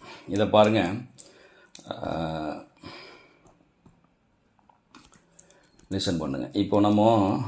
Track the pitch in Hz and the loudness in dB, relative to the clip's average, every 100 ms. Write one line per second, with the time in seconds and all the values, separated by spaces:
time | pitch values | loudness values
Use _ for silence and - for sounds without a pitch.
0 | - - - 101 101 107 107 110 87 107 | -20 -18 -4 0 4 6 6 4 0 -4
1 | - - - - - _ _ - - - | -10 -20 -20 -20 -20 _ _ -16 -14 -10
2 | 82 80 80 80 76 78 - _ - - | -6 -6 -6 -6 -8 -10 -16 _ -20 -20
3 | - - _ _ _ _ _ _ _ _ | -20 -20 _ _ _ _ _ _ _ _
4 | _ _ _ _ _ _ _ _ _ - | _ _ _ _ _ _ _ _ _ -20
5 | _ _ _ - - _ _ _ - 98 | _ _ _ -20 -20 _ _ _ -8 -4
6 | 98 82 73 67 - 101 101 101 104 104 | -2 -2 -4 -6 -4 -2 0 2 4 4
7 | 110 113 95 127 | 4 4 2 -2